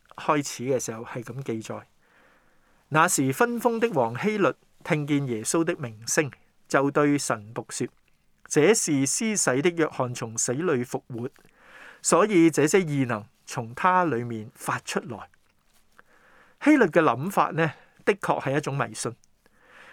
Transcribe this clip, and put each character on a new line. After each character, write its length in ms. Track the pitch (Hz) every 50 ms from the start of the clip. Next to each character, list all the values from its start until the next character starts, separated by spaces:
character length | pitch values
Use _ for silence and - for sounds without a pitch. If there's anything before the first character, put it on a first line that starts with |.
| _ _ -
開 320 | - - - 156 147 139
始 180 | - - - 120
嘅 140 | 131 135 120
時 140 | - -
候 120 | 113 113 120
係 200 | - - 131 113
咁 180 | - 117 131
記 180 | 139 - 113 113
載： 220 | 107 - 110 107 - _ _ _ _ _ _ _ _ _ _ _ _ _ _ _ _ _ _ _ _ _
「那 180 | 143 156 165 180
時 240 | - - 135 131
分 260 | 131 - 240 240 240 233
封 220 | - 247 233 226
的 80 | 233 233
王 260 | 196 139 117 113 120
希 220 | 131 - 214 214 202
律 140 | 180 131 - - _ _ _ _ -
聽 200 | - 170 151 147
見 220 | 143 147 143 143
耶 160 | 127 117 107
穌 220 | 113 - - 170 165
的 100 | 180 170
名 240 | - 147 117 110 104 113
聲， 240 | - - 170 156 131 - - _ _ _ _ _ -
就 200 | - 143 139 143
對 260 | 139 151 147 147 143 139
神 340 | - - 120 110 104 107
僕 140 | 120 127 117 -
說： 180 | - - 127 - - _ _ _ _ _ _ _ _ _ -
這 260 | - - 156 143 185
是 320 | 233 226 - - 147 135 135
施 320 | 131 - - 233 220 214
洗 260 | 180 - 147 127 135
的 80 | 151 180
約 180 | 170 165 151 -
翰 260 | - - 131 123 123
從 240 | - 127 113 110 -
死 140 | - -
裏 320 | 123 139 180 180 147 123 120
復 180 | - - 131 - -
活， 200 | 127 113 117 - - _ _ _ _ _ _ - - - - - - -
所 220 | - - 175 165 202
以 220 | 214 208 170 165 165
這 160 | 147 156 139
些 120 | 151 - 190
異 240 | 180 151 143 139 131
能 220 | 117 117 104 101 - _ _ _
從 300 | - - 135 117 110 123
他 300 | - - 185 185 185 180
裏 180 | 160 123 117
面 260 | 120 120 117 110 107 117 -
發 240 | - - - 123 120
出 220 | - - - 180
來。」 280 | - - 110 92 - - _ _ _ _ _ _ _ _ _ _ _ _ _ - _ _ _ _ _ _ _ _ _ _ _ _
希 140 | - 285 311
律 80 | 277 226
嘅 180 | 165 147 175
諗 260 | 160 139 117 123 147 196
法 220 | - 185 151 -
呢， 220 | - 151 165 156 - - - _ _ _ _
的 100 | - 208
確 260 | - - - 151 151
係 160 | - 139 135
一 40 | 151
種 180 | 147 147 139 139
迷 160 | 117 110 107
信， 200 | - - 120 117 - _ _ _ _ _ _ _ _ _ _ - - - -